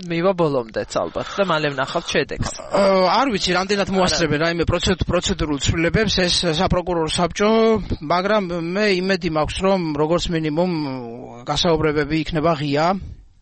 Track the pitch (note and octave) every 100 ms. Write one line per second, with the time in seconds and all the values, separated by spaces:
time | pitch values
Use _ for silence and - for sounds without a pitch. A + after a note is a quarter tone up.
0 | F3 E3 F#3 F3+ D#3+ C3+ A2+ G#2+ G2+ A#2
1 | E2+ - C3 - F#3+ D#3 D3+ C3+ C3 E3+
2 | - F3 C#3+ - - - - G3 G3 F#3+
3 | F#3 G3+ C#4 G3 - F3+ F#3+ G3+ F3+ F#3+
4 | F3+ E3+ D#3+ D3 E3 E3+ D#3 F3 - F#3+
5 | - F3 - F3+ D#3+ C#3+ - E3+ E3 E3+
6 | G#3+ - F3+ - F3+ D#3 G3 F3+ E3+ E3+
7 | D#3 F3+ F3 - G#3 A3+ A3+ A3 F3 -
8 | D3+ E3+ F#3+ G#3+ F#3 F3 E3 F#3 G#3+ F#3
9 | F#3+ F#3+ F3 D#3 D3+ - F#3+ G3 D#3+ C#3+
10 | D#3 E3+ F3+ D#3+ D#3 D3+ F#3 E3 C#3+ C3
11 | A#2 A#2+ B2 A#2+ B2+ D3 F3 D#3 D#3 D3
12 | C#3+ D#3+ D3 E3 D#3+ D3+ D3 C#3 E3 G3
13 | - - - -